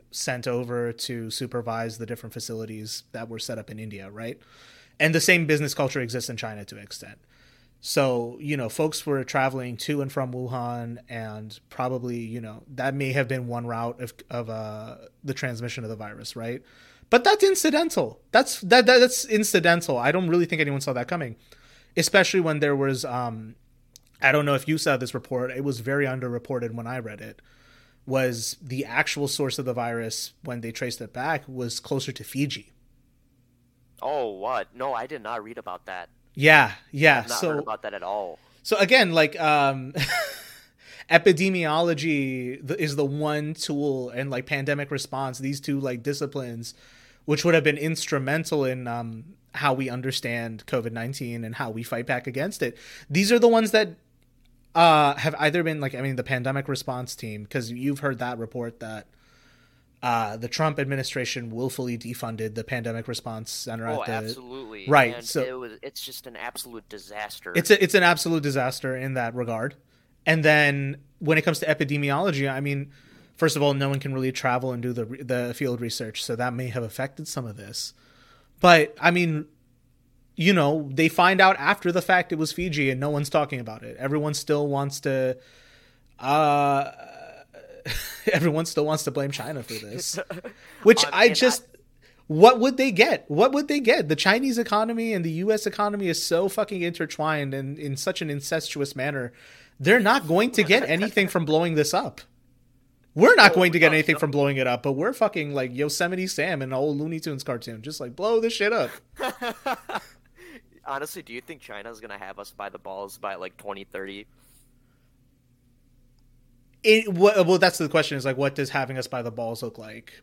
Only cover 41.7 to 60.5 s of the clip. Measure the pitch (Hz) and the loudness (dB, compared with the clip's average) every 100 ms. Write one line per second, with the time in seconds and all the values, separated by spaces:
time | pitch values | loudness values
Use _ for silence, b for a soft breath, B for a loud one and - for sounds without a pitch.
41.7 | 156 170 151 160 147 135 127 123 131 135 | 0 2 0 0 -2 -2 -4 -8 -8 -6
42.7 | 165 151 143 143 147 151 151 151 160 - | -4 -2 -2 -2 -2 -2 -2 -4 -8 -6
43.7 | 143 143 131 123 120 139 127 131 139 139 | -2 -2 -2 -6 -6 -4 -6 -4 -4 -2
44.7 | 143 139 139 - 135 135 127 135 139 147 | -2 -4 -6 -6 -6 -6 -6 -6 -6 -4
45.7 | 139 135 123 139 143 139 143 123 117 117 | -4 -4 -6 -6 -6 -6 -6 -8 -10 -12
46.7 | - b b b b - 147 170 165 147 | -16 b b b b -4 0 4 4 4
47.7 | 147 151 160 - 143 131 156 160 151 135 | 0 -2 -4 -2 -2 0 -2 -2 0 0
48.7 | 127 120 117 117 113 151 - _ - 147 | -2 -6 -6 -8 -12 -16 -20 _ -2 0
49.7 | 131 127 123 131 127 123 117 117 110 - | 0 -2 -4 -4 -4 -4 -4 -6 -10 -4
50.7 | 127 117 113 120 135 120 117 113 117 127 | -4 -4 -6 -8 -8 -8 -8 -8 -8 -6
51.7 | 110 117 117 123 123 131 127 175 - 123 | -6 -6 -6 -2 -4 -4 -6 -6 -4 -6
52.7 | - B B B 147 202 240 233 226 220 | -6 B B B 0 4 6 8 6 4
53.7 | 220 208 165 _ _ _ _ _ _ _ | 2 2 -4 _ _ _ _ _ _ _
54.7 | 165 170 151 143 143 156 143 151 170 165 | 6 8 8 6 2 -2 2 2 2 0
55.7 | 156 135 131 135 127 123 131 123 139 135 | -2 -4 -4 -4 -4 -2 -2 -2 -4 -4
56.7 | 131 - 127 123 - 113 107 104 135 113 | -6 -6 -8 -8 -10 -10 -10 -8 -6 -6
57.7 | 120 135 139 143 120 123 117 113 127 117 | -4 -4 -2 -4 -4 -6 -6 -8 -8 -10
58.7 | 117 110 107 - _ b b b b b | -10 -14 -14 -16 _ b b b b b
59.7 | b b - 123 117 107 113 117 | b b -6 0 0 -2 -6 -8